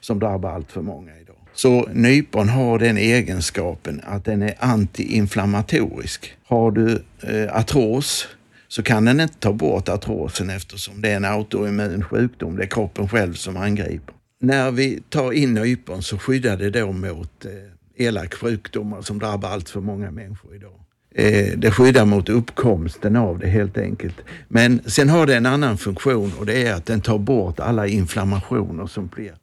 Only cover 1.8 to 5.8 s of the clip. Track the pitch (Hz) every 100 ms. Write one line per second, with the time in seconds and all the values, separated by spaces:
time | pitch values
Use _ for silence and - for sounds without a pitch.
1.8 | - - 117 143 - 110 104 127 123 110
2.8 | 117 104 110 120 - 92 82 95 87 76
3.8 | - 73 - 101 113 104 104 - 127 110
4.8 | 95 - - 110 98 104 98 104 - 151